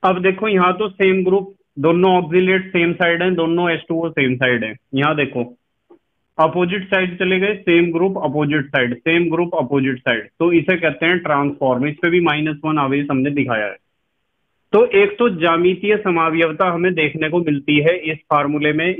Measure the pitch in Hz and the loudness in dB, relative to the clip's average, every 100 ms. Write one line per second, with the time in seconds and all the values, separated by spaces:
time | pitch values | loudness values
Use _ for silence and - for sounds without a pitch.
0 | 185 180 190 190 220 190 180 180 214 190 | 0 2 0 0 0 2 2 0 -6 0
1 | 190 190 185 196 190 - _ 143 160 170 | 2 2 2 0 0 -12 _ -2 2 4
2 | 190 180 156 185 185 190 190 180 170 170 | 4 2 2 2 2 0 -2 -2 0 0
3 | 175 170 185 175 165 170 175 160 - 165 | 0 0 0 0 0 0 0 -2 -4 -4
4 | 160 156 131 123 127 120 110 117 _ 135 | -4 -2 0 0 0 0 -4 -10 _ -2
5 | 147 151 135 127 120 - _ _ _ _ | 0 0 -2 -4 -8 -12 _ _ _ _
6 | _ _ _ - 160 175 175 202 190 190 | _ _ _ -2 0 0 -2 -4 -2 -2
7 | 185 180 185 185 196 196 180 170 175 165 | -2 -2 -2 0 0 -2 2 2 2 0
8 | 190 185 156 151 147 151 143 139 120 - | 0 0 -2 -2 0 -2 -2 -2 -2 -2
9 | 165 170 175 165 175 165 131 143 135 123 | 0 0 2 0 -2 -2 -2 0 0 -2
10 | 131 113 - - 170 170 156 175 160 143 | -2 -4 -6 -2 2 2 2 0 -2 -2
11 | 165 180 165 143 143 143 135 123 147 147 | -2 -2 0 0 -2 -2 0 0 -2 -2
12 | 170 175 160 147 156 147 156 156 135 143 | 0 2 2 0 -4 -4 -2 -2 0 -2
13 | 143 135 143 143 123 110 104 98 _ _ | -2 -2 0 -2 -2 -2 -4 -8 _ _
14 | _ _ _ _ _ _ _ 202 240 196 | _ _ _ _ _ _ _ 2 4 4
15 | 202 - 240 170 170 165 180 180 202 208 | 2 2 -2 2 0 2 2 0 0 0
16 | 202 165 160 165 165 156 185 170 185 165 | 0 0 0 0 0 0 -2 0 -2 0
17 | 151 156 156 175 160 143 151 147 160 180 | -2 -2 -2 -2 -2 -2 0 2 2 0
18 | 160 156 - 147 143 147 151 151 175 | -6 -10 -2 0 0 0 -2 0 -2